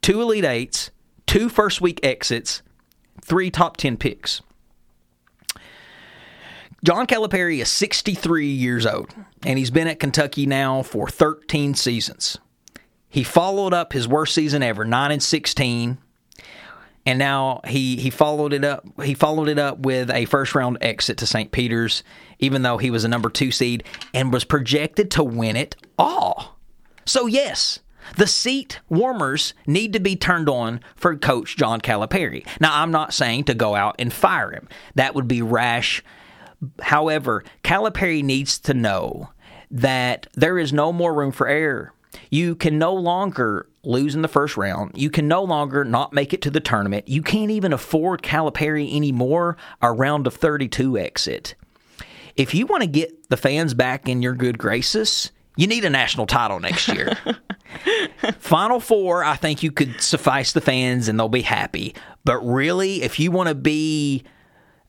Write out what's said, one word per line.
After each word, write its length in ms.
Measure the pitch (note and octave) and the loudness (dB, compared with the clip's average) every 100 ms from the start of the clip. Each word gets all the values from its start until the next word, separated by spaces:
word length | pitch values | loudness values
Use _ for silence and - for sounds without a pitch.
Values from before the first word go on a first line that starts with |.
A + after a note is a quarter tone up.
two 200 | - G#3 | 2 2
Elite 240 | A#3 G#3+ D#3 | 2 2 0
Eights, 460 | A#2 B2+ - - - _ _ - | 0 -4 -8 -10 -14 _ _ 2
two 220 | G3+ A#3 | 2 4
first 300 | - G#3 - | 2 2 2
week 200 | F3+ E3+ | 0 2
exits, 580 | C3+ B2+ - A#2 - - - _ _ _ _ - | -2 0 -2 -4 -4 -8 -12 _ _ _ _ -18
three 300 | - F3 F#3 | 0 0 2
top 260 | - E3+ - | 2 2 2
ten 180 | C#3 A2+ | -4 -2
picks. 460 | C3 - - - - _ _ _ _ _ _ _ _ _ - - - - - - - - - - - - - - | -4 -4 -8 -8 -10 _ _ _ _ _ _ _ _ _ -14 -14 -20 -20 -20 -20 -20 -20 -20 -20 -20 -20 -20 0
John 240 | F3 G3+ B3+ | 2 2 0
Calipari 540 | A3+ G#3+ F#3+ F3 C#3+ | 0 0 0 0 0
is 80 | A#2 | -2
sixty-three 800 | - G3 - G#3+ F3+ E3 D#3+ C#3+ | -2 -2 -2 -2 -2 0 0 0
years 380 | C3+ B2 A#2+ A2 | 0 0 0 0
old, 280 | G2+ - A3 - _ | -2 -8 -16 -20 _
and 140 | - C3+ | -2 0
he's 140 | B2 | 0
been 160 | D3 E3 | 0 0
at 120 | D#3 | -2
Kentucky 460 | D3 D#3 C#3 C#3+ C#3 | 0 0 0 -2 0
now 360 | C3+ C3+ C3 | 0 0 -2
for 240 | - G#2+ - | -4 -6 -6
thirteen 640 | - D3+ D#3 - D3 C#3+ | 2 2 2 -2 0 0
seasons. 640 | C3+ B2 A#2 - - - - _ _ _ - - _ _ | 0 0 -2 -4 -6 -6 -8 _ _ _ -20 -20 _ _
He 140 | C#3+ | -2
followed 500 | A#2+ E3+ F#3 G3 F#3+ | 2 4 4 0 0
up 200 | F3 E3 | 0 0
his 140 | C3+ A#2 | -4 0
worst 240 | D3 D3+ E3 | 0 2 0
season 260 | D3+ C#3+ | 2 2
ever, 220 | A#2+ G#2 A2 | 0 0 0
nine 260 | A#2+ C#3+ | 0 0
and 120 | D3 | 0
sixteen, 760 | - D#3 - - B2+ A#2+ A#2+ C3 _ _ _ - - - - - - _ C3+ | 0 0 0 0 0 0 -2 -6 _ _ _ -20 -20 -20 -20 -20 -20 _ -2
and 120 | B2+ | 2
now 440 | C#3 C3+ C3 B2+ - | 2 0 -2 -4 -4
he, 300 | C3+ C3 A#2+ | -2 0 -2
he 140 | B2+ | -2
followed 420 | - D3+ D3+ D3 | 4 4 4 0
it 120 | C#3 C#3+ | 0 0
up, 200 | C#3 - - | -2 -8 -6
he 120 | C#3+ | -4
followed 340 | C3 D#3 D#3 D3+ | 0 0 2 0
it 100 | D3 | 0
up 220 | C#3+ - | -2 -2
with 300 | C3+ B2+ B2 | -2 0 0
a 140 | B2 A#2 | 0 2
first 280 | C#3 C3 | 0 2
round 240 | C#3+ B2 A2+ | 0 0 0
exit 360 | - - - - | -2 -2 -4 -2
to 60 | A2 | -2
Saint 260 | A2 G#2+ | -2 -2
Peter's, 500 | C3 A#2+ A#2 A2+ - - - - - | -2 0 0 0 -2 -6 -20 -20 -2
even 220 | C3+ C3+ | 0 2
though 160 | B2 A#2 | 0 0
he 140 | C3 | 0
was 140 | A#2 A2+ | 0 0
a 20 | |
number 220 | A#2+ A2 | 0 -2
two 220 | - C3 | 0 -2
seed 320 | - B2 A#2+ - - - | 0 -2 -2 -8 -16 -6
and 200 | B2+ C3 | -2 0
was 100 | B2 | 0
projected 640 | - C#3+ A#2 D3 D#3 - G3 | 2 0 2 0 2 0 2
to 120 | - | 2
win 320 | C3 A#2 A2 A2+ | 0 0 0 0
it 220 | D3 - - - | -4 -10 -6 0
all. 600 | - F#4 - - - - - - - - - | 0 0 -2 -2 -8 -18 -20 -20 -20 -10 -2
So 200 | C4 A#3 | 0 2
yes, 540 | C4 C4 - - - - - - - | 0 0 -2 -4 -4 -12 -20 -8 2
the 100 | G#3 | 2
seat 540 | - B3 C4+ - - - | 2 0 -2 -4 -14 -2
warmers 640 | E3 B3+ A3+ C3+ D3 - - C#3+ | 0 0 0 -2 -2 -4 -6 0
need 280 | F3 A3 | 0 0
to 60 | F#3 | 0
be 140 | G3 F#3 | 0 0
turned 320 | - E3+ D3 | 0 2 2
on 320 | B2 A2+ A#2+ - - | 0 -2 -6 -12 -2
for 180 | F3 D3 | -2 2
Coach 400 | C#3 B2 - - | 0 0 -4 0
John 240 | A#2 A2+ | 0 0
Calipari. 640 | B2 G#2+ A2 F#3+ C3+ B1+ - - | -2 -2 0 -2 -2 -6 -12 0
Now, 220 | D#3 D3 | 2 2
I'm 100 | E3 | 2
not 220 | D#3 D#3 | 0 0
saying 320 | - A#2+ B2 C#3 | -2 0 0 0
to 80 | |
go 220 | A#2 A2 G2+ | 0 0 2
out 200 | G#2 - | 0 0
and 140 | A#2+ | -4
fire 400 | - F#3 E3 G#2 | 2 2 2 -2
him. 160 | - - - - - | -8 -16 -20 -2 0
That 200 | C3+ C#3 | 2 0
would 120 | B2 | 0
be 120 | B2 | 0
rash. 600 | A2+ A#2 A#2+ A#2+ - - - - - - - - C3+ - | 2 2 2 0 0 -4 -8 -20 -20 -20 -20 -12 -12 -8
However, 640 | - D3 D#3 D3+ C3 G#2 - - | 2 2 2 0 0 -4 -6 -8
Calipari 600 | - F#3+ A3 - F#3 D#3 | 0 0 0 0 0 0
needs 360 | C#3 C3+ C#3 - | 0 0 -2 -2
to 140 | - | 0
know 560 | C3 A2 F#2 - - - - - - - | 0 0 0 -4 -8 -14 -20 -20 -20 -12
that 560 | B2+ C3 B2+ B2 A#2+ - | 0 2 2 0 -2 -8
there 240 | B2 D#3+ F3+ | 0 2 2
is 140 | D3 | 2
no 180 | D3 D#3 | 2 2
more 220 | E3+ E3+ | 2 0
room 180 | D3 C#3 | 2 0
for 160 | - C3 | 0 2
error. 460 | D3 D#3 B2+ - _ _ - - | 2 0 -2 -8 _ _ -20 -4
You 260 | D3 F3 E3 | 0 0 0
can 240 | E3 D3+ | 0 2
no 140 | E3 | 2
longer 720 | F#3+ E3+ F3+ G3 C3+ A2+ G2 - _ | 0 0 0 -2 0 -2 -2 -6 _
lose 320 | - B2+ C#3+ D3+ | -2 0 0 0
in 60 | |
the 60 | D#3+ | 0
first 260 | C#3+ D3 G#2 | 0 0 -2
round. 380 | G2 F2+ G#2 - | -4 -4 -6 -4
You 140 | D3+ | -2
can 180 | D#3+ D3 | 2 2
no 160 | F3 | 2
longer 400 | F#3+ D3+ C#3+ C#3+ | 2 0 0 -2
not 300 | C3 A#2+ C#3 | 0 0 0
make 200 | C#3+ C#3 | -2 -2
it 80 | - | -2
to 60 | C#3+ | -2
the 120 | D3+ | -2
tournament. 460 | - G#2+ G2+ G2+ - | 0 0 0 -2 -2
You 120 | C#3+ | -4
can't 300 | - G#3+ G#3+ | 0 0 0
even 220 | G#3+ F#3 | 0 0
afford 480 | C3 - D#3 F3+ F3 | -2 0 0 0 -2
Calipari 720 | - D3+ D3+ - D#3 D3+ C#3+ D3 | -2 0 0 0 0 0 0 0
anymore 640 | D3 A#2+ B2+ E3+ E3+ E3+ - - | 2 2 2 2 0 -4 -12 0
a 100 | A#2+ | 0
round 340 | A#2 C3+ D3 B2+ | 2 2 2 -2
of 80 | |
thirty-two 640 | - D#3+ D3 B2+ - C3 A2 | 0 0 0 -2 0 0 0
exit. 580 | - - - - - - - _ _ - - - - - | -2 -4 -4 -6 -10 -18 -20 _ _ -20 -20 -20 -6 -2
If 160 | C3 E3 | 0 0
you 120 | C4+ | 2
want 160 | F#4 | 2
to 40 | F3+ | 2
get 420 | D3 - - - | 0 -2 -8 -4
the 80 | B2+ | 0
fans 360 | C3+ D3 D#3+ | 2 2 2
back 340 | A#2+ B2+ C3+ B2+ | 2 0 -2 -2
in 140 | B2 | 0
your 120 | B2 | 0
good 240 | B2+ B2 G2+ | 0 -2 0
graces, 720 | G#2+ A#2+ - A3 G#3+ - - - _ - | -2 0 0 0 0 -2 -4 -10 _ 0
you 100 | F#3+ | 2
need 160 | A#3 | 2
a 60 | F#3 | 2
national 360 | C3+ A#2+ - G#2+ | 2 0 -2 0
title 360 | B2+ A2 F#2 | 0 0 -2
next 260 | F2 E3+ - | -2 -2 -2
year. 300 | - - G#3 - - - - - - | -2 -2 -2 -4 -6 -8 -14 -16 -6
<laughs> 640 | - A4 F4 - G#3+ - | -2 0 -2 -4 -4 -4
Final 400 | - D#3+ A3 B3 | 0 2 4 0
Four, 440 | - G#3+ F#3 F3 | 2 2 4 2
I 120 | D3+ C#3 | 0 0
think 260 | D#3 D3 | -2 -2
you 100 | D#3+ | -2
could 300 | D3 C3 - | 0 -2 0
suffice 520 | - D#3 C#3+ C3+ B2+ | -2 0 2 2 0
the 80 | D#3 | 0
fans 480 | C#3+ C3 B2+ B2+ A2 | 2 2 0 0 0
and 100 | A2 | 0
they'll 80 | A2+ | 2
be 120 | B2 | 0
happy. 540 | A2 G#2+ G2 - F2 - - - | 0 -2 -2 -6 -8 -10 -18 -4
But 160 | - A#2+ | 0 0
really, 640 | A#2+ C3 D3+ F3+ F#3+ F#3 | 0 0 0 0 -2 -2
if 160 | B2+ - | -4 0
you 100 | E3+ | 0
want 200 | F3+ E3+ | 2 0
to 60 | C#3+ | 0
be 680 | D3 D3+ D#3 D3+ C#3+ C3+ - _ _ _ _ _ | 0 0 0 0 0 -2 -6 _ _ _ _ _